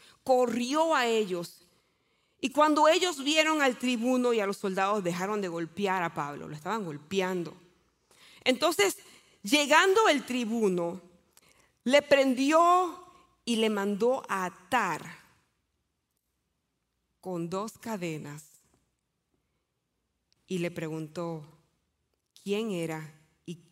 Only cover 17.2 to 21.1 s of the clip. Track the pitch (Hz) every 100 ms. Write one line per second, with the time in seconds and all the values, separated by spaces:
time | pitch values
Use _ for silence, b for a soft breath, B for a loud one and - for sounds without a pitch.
17.2 | 185 175 170 190 220 - 233 208 175 156
18.2 | 147 147 - _ _ _ _ _ _ _
19.2 | _ _ _ _ _ _ _ _ _ _
20.2 | _ _ - 185 170 170 160 160 156